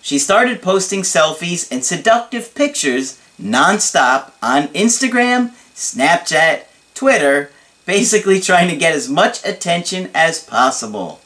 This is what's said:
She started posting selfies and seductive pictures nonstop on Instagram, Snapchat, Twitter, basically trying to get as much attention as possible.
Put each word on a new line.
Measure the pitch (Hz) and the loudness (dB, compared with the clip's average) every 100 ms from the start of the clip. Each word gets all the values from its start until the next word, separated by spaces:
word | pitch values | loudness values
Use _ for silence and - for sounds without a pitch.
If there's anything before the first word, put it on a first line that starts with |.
She | - - | -2 -2
started | - 196 240 226 | 2 2 2 -2
posting | 180 190 190 196 | 0 0 0 -4
selfies | 185 175 160 160 175 175 - | -2 2 2 0 -6 -6 -6
and | 254 | -6
seductive | - 180 220 233 233 240 226 | -4 -2 2 2 0 -10 -10
pictures | - 285 294 139 127 135 - _ _ | -2 -2 0 -2 -2 -4 -10 _ _
nonstop | 95 120 160 208 - 175 127 135 - _ | -4 2 2 2 0 2 2 2 -2 _
on | 113 139 147 | 0 0 0
Instagram, | 156 220 - 262 240 247 247 240 - - | 0 0 2 0 0 0 0 -2 -6 -20
Snapchat, | - - - 143 170 - 156 160 151 - _ _ | -12 -10 -2 2 2 0 0 2 0 -6 _ _
Twitter, | - 269 240 143 143 143 - _ _ | -2 2 2 2 0 -2 -14 _ _
basically | - 196 240 208 196 190 | -2 0 2 0 2 2
trying | 190 180 180 | 4 2 2
to | 156 | 0
get | 165 | 0
as | 156 127 | 0 -2
much | 147 220 - | 0 0 0
attention | - 196 175 175 175 185 180 | -8 -8 -4 -4 -2 -6 -6
as | - 160 160 | 0 0 0
possible. | - 113 131 131 110 104 85 - | -4 0 2 0 -8 -8 -10 -12